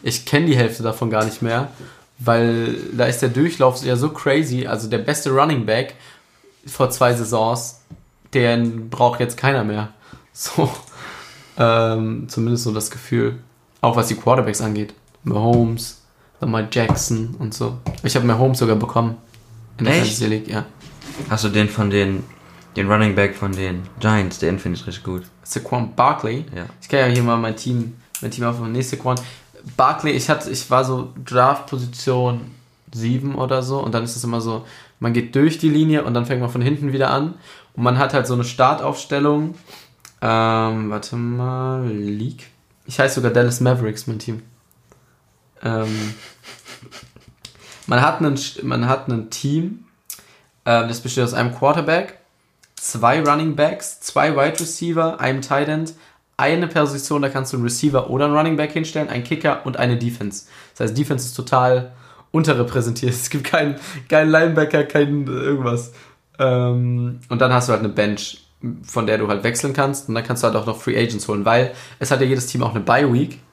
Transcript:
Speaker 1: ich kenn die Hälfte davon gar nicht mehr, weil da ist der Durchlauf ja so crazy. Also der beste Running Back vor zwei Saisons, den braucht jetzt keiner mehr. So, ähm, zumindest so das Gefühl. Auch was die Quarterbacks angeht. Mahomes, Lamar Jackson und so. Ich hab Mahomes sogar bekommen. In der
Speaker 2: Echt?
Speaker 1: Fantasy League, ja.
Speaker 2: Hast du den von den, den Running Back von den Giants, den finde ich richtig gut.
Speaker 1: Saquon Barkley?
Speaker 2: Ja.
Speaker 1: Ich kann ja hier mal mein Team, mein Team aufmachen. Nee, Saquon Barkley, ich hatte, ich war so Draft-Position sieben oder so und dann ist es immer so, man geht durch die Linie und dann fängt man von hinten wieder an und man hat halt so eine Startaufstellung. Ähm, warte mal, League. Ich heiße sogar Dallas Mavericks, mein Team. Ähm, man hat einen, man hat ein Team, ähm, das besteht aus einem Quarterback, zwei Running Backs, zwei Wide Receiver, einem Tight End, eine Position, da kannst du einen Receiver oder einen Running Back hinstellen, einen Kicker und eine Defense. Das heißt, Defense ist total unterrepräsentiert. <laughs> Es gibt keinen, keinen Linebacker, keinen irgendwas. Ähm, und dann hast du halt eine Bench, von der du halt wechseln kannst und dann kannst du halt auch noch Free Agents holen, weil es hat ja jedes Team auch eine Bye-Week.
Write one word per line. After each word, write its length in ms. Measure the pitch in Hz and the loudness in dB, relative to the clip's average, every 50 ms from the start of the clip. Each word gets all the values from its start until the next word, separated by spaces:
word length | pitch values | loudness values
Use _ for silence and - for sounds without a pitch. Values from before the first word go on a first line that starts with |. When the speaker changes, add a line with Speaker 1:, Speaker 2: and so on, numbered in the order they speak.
Speaker 1:
ich 240 | - - - - - | -4 -4 -6 -4 -4
kenn 200 | - - 147 165 | 0 2 2 4
die 100 | 170 139 | 4 4
Hälfte 260 | 127 120 110 113 - | 4 4 2 0 -2
davon 260 | 113 113 110 - 127 113 | -4 -4 -2 -2 -2 0
gar 140 | 110 107 110 | 0 0 0
nicht 160 | 110 110 - | 0 -2 -4
mehr, 280 | 117 117 117 120 139 135 - - - - - - _ _ _ - | -2 -2 0 -2 -2 -4 -8 -16 -20 -20 -20 -20 _ _ _ -4
weil 560 | 123 120 117 117 117 117 117 117 117 117 120 117 - - - | 0 2 4 4 4 4 2 2 0 -2 -4 -4 -6 -8 0
da 120 | 120 123 | 0 0
ist 140 | 117 123 - | 0 2 0
der 80 | - 127 | 0 0
Durchlauf 520 | 117 127 151 170 165 - 135 127 123 123 139 | 2 2 2 0 2 4 4 4 4 2 -2
ja 120 | 127 127 | 0 0
so 140 | 120 135 156 | 2 0 -2
crazy. 560 | 156 - - - 135 151 160 135 123 123 127 | -2 -2 0 2 2 2 2 0 -2 -4 -2
Also 220 | - 117 107 113 110 | -4 -4 -4 -4 -4
der 100 | 120 110 | -4 -2
beste 320 | - - 147 147 - 139 | -2 -2 -4 -2 0 0
Running 340 | 131 135 143 156 156 127 110 | 4 4 4 4 2 0 0
Back 300 | 101 110 120 135 - - - - - - _ _ _ _ _ _ - _ _ _ | 0 0 0 -2 -4 -10 -20 -20 -20 -20 _ _ _ _ _ _ -20 _ _ _
vor 240 | - - - 135 127 | -18 0 0 0 0
zwei 240 | - - 131 123 123 | 4 4 4 4 4
Saisons, 680 | 117 117 104 120 113 110 113 120 123 - - - _ _ _ - - _ _ _ _ _ _ - | 2 -2 0 0 2 2 2 0 -2 -4 -10 -14 _ _ _ -20 -20 _ _ _ _ _ _ 0
den 560 | 135 120 117 117 117 117 117 113 113 113 113 | 2 4 4 4 2 2 0 -2 -4 -10 -10
braucht 300 | 120 - 123 120 120 - | 0 2 2 2 4 2
jetzt 160 | 123 117 - - | -4 -4 -4 -2
keiner 260 | - 135 139 127 107 | 0 0 2 2 0
mehr. 240 | 107 104 107 107 104 - _ _ - - - _ _ | -2 -2 -4 -4 -6 -10 _ _ -20 -20 -20 _ _
So, 380 | _ - - - - - 156 120 - - - - - - - - - - - - - - - - - - | _ -12 -10 -4 0 0 0 0 -2 -8 -16 -20 -20 -18 -18 -16 -16 -18 -20 -20 -20 -20 -20 -16 -2 2
ähm, 720 | 127 117 113 117 113 113 113 113 113 110 113 113 - 120 | 4 4 4 4 4 2 2 0 -2 -2 -4 -6 -8 -6
zumindest 340 | - 117 113 117 120 120 120 | -4 -2 0 0 0 0 0
so 80 | 120 | -2
das 180 | 107 107 104 - | -2 -2 -4 -6
Gefühl. 480 | - - - - 127 117 117 117 117 - - _ _ _ _ _ _ _ | -10 -12 -6 -2 0 0 0 0 -2 -6 -14 _ _ _ _ _ _ _
Auch 140 | - 120 117 | 0 2 2
was 120 | 120 110 - | 2 0 0
die 60 | 110 | -2
Quarterbacks 480 | - - 120 123 135 117 107 101 - | -2 2 4 4 4 2 0 -2 -2
angeht. 320 | 113 107 107 104 104 104 - _ _ _ _ _ - | -2 -2 -2 -2 -4 -6 -10 _ _ _ _ _ -4
Mahomes, 800 | - 104 104 110 117 120 120 117 113 117 113 - - - - _ _ _ _ _ _ _ _ | -2 0 2 4 4 4 4 4 2 0 -4 -8 -10 -14 -16 _ _ _ _ _ _ _ _
Lamar 260 | - 131 113 110 107 110 | -4 -2 0 -2 -2 0
Jackson 640 | - 123 113 110 - - - - 120 110 113 117 - - | 0 0 2 2 0 0 0 -2 -2 -2 -2 -6 -8 -8
und 140 | - 110 | -8 -8
so. 240 | 110 - 120 113 120 123 - - - - | -6 -4 -6 -6 -6 -6 -8 -10 -10 -6
Ich 140 | - - - | -6 -2 0
hab 80 | 135 120 | 2 2
Mahomes 340 | 120 113 113 127 135 127 123 | 2 4 4 4 2 2 2
sogar 180 | 123 113 110 | 2 2 2
bekommen. 400 | 104 101 - - 117 117 117 113 - - _ - - - - - - - - - - | 2 0 0 0 0 0 0 -2 -6 -14 _ -20 -20 -20 -20 -20 -20 -20 -20 -8 -2
In 60 | 110 | 2
der 100 | - 143 | 2 4
Speaker 2:
Echt? 100 | - 117 | 4 2
Speaker 1:
Fantasy 220 | 107 107 - 117 | 2 0 -2 0
League, 220 | 107 107 107 107 - | 0 0 -2 -4 -4
ja. 160 | 107 107 107 - - - - - - - - - - - - - | -6 -6 -6 -8 -14 -20 -20 -20 -20 -20 -18 -16 -12 -12 -6 -4
Speaker 2:
Hast 160 | 107 107 107 | -2 0 0
du 40 | 107 | 0
den 180 | 101 107 107 104 | 2 2 2 2
von 220 | - - 107 101 | 2 0 0 2
den, 340 | 98 101 98 98 95 95 - - - - - - - - - - - | 2 2 2 2 0 -4 -6 -10 -16 -20 -20 -20 -20 -20 -20 -12 -6
den 140 | 104 98 98 | -4 2 2
Running 240 | 107 107 110 107 98 | 4 4 4 4 4
Back 220 | 98 101 98 98 | 4 2 2 0
von 160 | - 101 98 | -4 -4 -4
den 300 | 95 92 95 92 90 90 92 95 - - | -4 -4 -4 -4 -4 -6 -8 -12 -10 -2
Giants, 380 | - 110 110 107 95 90 - - | 2 2 4 4 2 0 -2 -2
den 200 | - 80 95 95 | -2 -2 -2 -2
finde 200 | - - 87 85 | -4 -4 -6 -6
ich 80 | - | -8
richtig 180 | - 90 - - | -10 -12 -10 -8
gut. 200 | - 92 90 90 - _ _ | -8 -8 -8 -10 -14 _ _
Speaker 1:
Saquon 520 | _ - - 110 - - 127 123 113 101 - | _ -8 -8 -8 -6 -4 -4 -4 -4 -4 0
Barkley? 520 | - 123 139 147 - - 110 117 139 160 - - | 2 2 2 2 0 -4 -4 -4 -6 -8 -10 -12
Speaker 2:
Ja. 80 | 90 87 - - - | -12 -12 -12 -16 -20
Speaker 1:
Ich 80 | - - | -8 0
kann 120 | - 139 | 2 2
ja 60 | 131 | 4
hier 160 | 123 120 123 | 4 4 2
mal 140 | 117 120 117 | 2 2 0
mein 180 | 113 117 113 110 | 0 0 -2 -6
Team, 380 | - - 127 123 120 117 110 - - _ _ _ - | -6 -4 -4 -2 -2 -4 -4 -8 -14 _ _ _ -10
mein 80 | - 113 | -10 -10
Team 140 | - - 120 | -6 -4 -4
aufmachen. 280 | 120 120 120 117 113 | -4 -2 -4 -6 -4
Nee, 80 | 113 127 | -4 -4
Saquon 340 | 131 127 - 127 - 127 127 123 - - - - - _ _ - - - - | -4 -4 -6 -6 -2 -2 -2 -2 -4 -8 -16 -20 -20 _ _ -20 -20 -12 0
Barkley, 360 | - 131 135 156 - - 151 | 2 2 2 2 0 -2 -2
ich 180 | 139 123 120 - | 0 0 0 0
hatte, 200 | 156 151 - - | 0 -2 -2 -6
ich 200 | 127 123 - - | -8 -8 -2 2
war 140 | 123 127 131 | 2 2 2
so 280 | 127 131 127 123 123 - - 131 | 2 -2 -4 -4 -8 -12 -14 -12
Draft-Position 1160 | - 123 123 123 135 143 139 - - - 131 123 123 123 - - 135 127 123 123 123 120 117 - - - - _ _ _ _ _ - - | -2 2 4 4 4 4 0 -4 -8 -6 -6 -6 -6 -8 -4 -2 0 2 2 2 0 0 -2 -6 -12 -18 -20 _ _ _ _ _ -14 -8
sieben 400 | 117 113 117 123 127 135 143 139 | -4 0 0 0 0 -2 -4 -4
oder 280 | - 131 127 131 131 | -4 -2 0 0 -2
so 160 | 127 123 135 139 | 0 -2 -4 -4
und 120 | - 113 | -2 -2
dann 120 | 110 117 117 | -2 -2 -2
ist 120 | 120 120 | -4 -6
es 80 | 120 - | -6 -6
immer 160 | 120 117 117 | -4 -4 -2
so, 240 | 113 113 113 110 - - - - - _ _ _ | -2 -2 -4 -6 -8 -14 -20 -20 -20 _ _ _
man 120 | 117 120 | -2 0
geht 220 | 117 120 120 - - | 0 0 -2 0 2
durch 240 | 139 143 160 160 - | 4 4 4 4 2
die 100 | - 156 | 2 2
Linie 340 | 147 151 156 156 156 151 - | 4 4 4 4 4 2 2
und 100 | - 120 | 0 0
dann 100 | 120 123 | -2 0
fängt 140 | - 139 123 | 0 -2 -2
man 100 | 123 123 | -2 -2
von 120 | 123 123 | -2 0
hinten 300 | 120 135 151 143 147 139 | 0 0 0 0 -2 -2
wieder 180 | 131 135 135 127 | 0 0 2 2
an 240 | 127 139 147 165 180 - - - - - - _ _ | 2 0 0 -2 -6 -10 -18 -20 -20 -20 -20 _ _
und 80 | - | 0
man 160 | 120 120 123 127 | 2 2 4 4
hat 160 | 139 127 - | 2 2 2
halt 120 | 139 120 | 0 0
so 80 | 127 127 | 0 0
eine 100 | 123 120 | -2 -2
Startaufstellung. 1080 | - - - 127 135 151 151 - 143 143 - - - 147 143 143 147 147 151 156 165 175 - - - - - - _ _ _ _ - _ _ | -2 2 2 4 4 4 2 -2 -4 -4 -6 -6 -4 -2 2 2 2 2 2 0 -4 -6 -12 -18 -20 -20 -20 -20 _ _ _ _ -20 _ _
Ähm, 720 | - 113 113 113 113 113 113 113 113 110 113 110 110 107 | -2 0 2 2 4 2 2 2 2 0 0 -2 -4 -4
warte 260 | 104 107 104 - - | -4 -6 -8 -6 -6
mal, 680 | 120 120 120 120 123 123 127 127 131 131 131 131 131 127 120 | -4 -4 -2 -2 -2 -2 -2 -2 -2 -2 -2 -2 -2 -2 -2
League. 600 | 107 104 104 101 104 104 113 127 - - - - _ _ _ _ _ _ _ | -2 -2 -4 -4 -4 -4 -4 -6 -8 -10 -18 -20 _ _ _ _ _ _ _
Ich 120 | - 123 - | -10 0 2
heiße 160 | 135 135 - | 2 2 2
sogar 140 | 135 123 120 | 2 0 2
Dallas 280 | 104 120 123 120 120 - | 4 4 4 4 2 2
Mavericks, 460 | 123 123 127 123 117 107 107 - - | 2 2 4 2 0 -2 -4 -6 -6
mein 120 | - 113 107 | -6 -6 -6
Team. 220 | - - 113 110 - - _ _ _ _ _ _ _ _ - _ _ _ _ _ _ _ _ _ _ _ _ _ - | -6 -8 -8 -10 -10 -18 _ _ _ _ _ _ _ _ -20 _ _ _ _ _ _ _ _ _ _ _ _ _ -6
Ähm, 500 | 113 113 110 110 110 110 110 107 107 110 - - - - _ _ - - - _ - - - - - - - - - _ - _ - _ _ _ - _ - - - - - - | -4 -2 -2 -2 -2 -4 -4 -6 -6 -8 -12 -18 -20 -20 _ _ -20 -20 -20 _ -20 -20 -20 -20 -20 -20 -20 -20 -20 _ -20 _ -20 _ _ _ -20 _ -20 -20 -20 -20 -16 -6
man 140 | - 120 123 | 0 2 4
hat 180 | 131 156 160 - | 4 2 2 2
einen, 180 | 165 147 135 135 - - - - | 0 0 0 -2 -4 -8 -10 -8
man 260 | - 120 120 120 117 123 | -6 -4 -2 0 0 0
hat 200 | 131 131 - - | 0 0 0 -4
ein 220 | 120 113 107 - | -4 -4 -4 -8
Team, 540 | - - - 139 143 160 170 185 214 240 - _ _ _ _ _ - - _ _ _ _ _ _ _ _ _ | -10 -6 -4 -2 0 0 -2 -4 -8 -12 -16 _ _ _ _ _ -18 -18 _ _ _ _ _ _ _ _ _
ähm, 240 | 123 117 117 117 117 | 2 2 2 2 0
das 120 | 117 - | -6 -6
besteht 240 | - 123 - 131 123 | -8 -4 0 0 0
aus 100 | 117 123 | 0 0
einem 200 | 123 120 123 123 | 0 -2 -2 -2
Quarterback, 640 | - - 139 151 170 151 151 160 175 202 - - _ _ _ _ _ _ _ _ _ _ _ _ | 0 2 2 2 2 2 0 0 0 0 -4 -12 _ _ _ _ _ _ _ _ _ _ _ _
zwei 460 | - - - - 117 110 117 135 160 | -10 -10 -8 -4 2 4 4 4 4
Running 340 | 156 143 143 156 160 160 143 | 4 2 2 2 2 -2 0
Backs, 440 | 147 147 156 - - - - - - | 2 0 0 0 -4 -10 -14 -14 -12
zwei 320 | - - - 147 143 156 151 | -14 -4 0 2 2 2 2
Wide 240 | 139 139 151 160 - | 2 2 2 0 -2
Receiver, 600 | 170 160 - - 175 170 165 165 165 165 160 - | -6 -6 -6 -6 -4 -2 0 0 0 0 -2 -2
einem 200 | - 131 135 135 | -2 -2 -2 -2
Tight 260 | 131 - 143 139 147 147 | -2 -2 0 0 0 0
End, 260 | 156 156 160 160 - - - _ _ _ _ _ _ | -2 -2 -4 -6 -8 -16 -20 _ _ _ _ _ _
eine 300 | - 135 143 160 170 175 165 | -2 0 2 2 2 0 0
Position, 540 | - 165 151 143 139 139 - - 151 147 | 2 2 2 2 0 -6 -4 -2 0 0
da 60 | 139 135 | 0 0
kannst 240 | 135 135 131 127 | -2 -4 -4 -4
du 40 | - | -4
einen 80 | 127 120 | -2 -2
Receiver 460 | 120 120 - - 151 139 131 120 - | -2 -2 0 0 2 2 2 0 0
oder 160 | 123 131 143 | 0 0 2
einen 100 | 147 147 | 2 4
Running 200 | 151 156 165 160 | 4 4 2 2
Back 160 | 147 151 151 | 0 0 -2
hinstellen, 360 | - 165 160 160 - 156 151 - | -2 -4 -4 -4 -4 -4 -4 -2
einen 160 | 113 120 120 | -4 -6 -4
Kicker 400 | - 156 147 - 156 139 - - | -4 -4 0 0 0 0 0 -4
und 100 | 131 123 | -8 -4
eine 200 | - 123 123 120 | 0 0 0 0
Defense. 500 | 120 123 120 120 - 104 101 98 - - - - - - - _ | 0 -2 -4 -4 -4 -8 -8 -8 -10 -18 -20 -20 -20 -20 -20 _
Das 120 | - 123 110 | -4 -4 -2
heißt, 100 | 107 131 | 0 -2
Defense 280 | 147 - 147 127 123 | -2 0 -2 -4 -4
ist 80 | - - | -8 -8
total 580 | - 127 - - 131 127 127 127 123 123 - - - - - - - - _ | -10 -4 0 2 4 4 4 2 2 0 -6 -14 -20 -20 -20 -20 -20 -20 _
unterrepräsentiert. 840 | - 160 156 160 143 120 120 120 - 131 117 120 113 - - 127 | 0 2 2 4 4 2 2 0 0 -2 0 0 -2 -2 -2 -2
<laughs> 20 | 120 | -2
Es 160 | - - - | -2 -6 -4
gibt 140 | - 147 135 | -4 -4 -4
keinen, 320 | - - 165 151 147 143 139 - - - 143 123 - | 0 0 0 2 0 -2 -6 -10 -14 -14 -16 -4 2
keinen 220 | 156 156 156 156 | 4 4 6 6
Linebacker, 540 | 156 160 165 165 160 156 151 151 - 151 143 | 6 6 6 6 4 2 2 4 2 2 2
keinen 420 | - - 151 147 143 143 147 139 | 2 4 2 4 4 2 -2 -2
irgendwas. 680 | 131 127 127 127 139 143 135 127 120 120 120 120 - - - - - _ _ _ _ _ - | -2 -4 -4 0 0 0 0 0 0 0 -2 -4 -8 -16 -20 -20 -20 _ _ _ _ _ 0
Ähm, 800 | 131 131 127 123 123 123 123 123 123 123 123 123 120 120 120 - - - | 2 2 4 4 2 2 2 2 2 0 0 0 -2 -2 -4 -8 -8 -4
und 120 | 120 117 | 0 2
dann 120 | 131 127 | 4 4
hast 160 | 127 123 120 123 | 4 4 4 2
du 40 | |
halt 120 | 113 101 113 | 0 2 0
eine 80 | 104 | -2
Bench, 520 | - - 104 104 104 101 - - - - _ _ _ _ - 120 - - | 0 0 0 0 0 -4 -6 -12 -12 -16 _ _ _ _ -10 -10 -10 -10
von 240 | - - - 120 110 | -14 -6 -4 -2 0
der 120 | 104 107 107 | 0 0 0
du 100 | 107 104 | 2 0
halt 160 | 104 101 95 | -2 0 0
wechseln 280 | 117 117 - - 143 135 | -2 -2 0 -2 -2 0
kannst 340 | 143 139 139 139 - - - | 0 0 0 -2 -4 -6 -4
und 60 | 113 | -4
dann 100 | 117 117 | -4 -2
kannst 180 | - 123 120 | -2 -2 0
du 40 | - | 0
halt 100 | 113 107 | 2 2
auch 100 | 110 104 | 0 -2
noch 140 | 113 110 - | -2 -6 -4
Free 160 | - 127 113 | -4 -2 0
Agents 320 | 107 117 117 117 104 - - | 2 0 0 -2 -6 -4 -4
holen, 160 | 107 101 101 | -4 0 2
weil 280 | 110 117 120 127 127 - - - - - _ | 2 4 4 2 0 -4 -12 -18 -20 -10 _
es 120 | - 120 | -2 -2
hat 100 | 143 127 | 2 2
ja 60 | 135 | 2
jedes 200 | 127 135 127 123 | 2 2 0 -2
Team 160 | - - 123 | -4 -4 -2
auch 80 | 120 113 | -2 -2
eine 100 | 104 113 | -2 -2
Bye-Week. 580 | 95 - 117 131 147 139 120 120 147 170 - - _ _ | 0 2 2 4 4 4 2 2 0 -2 -6 -16 _ _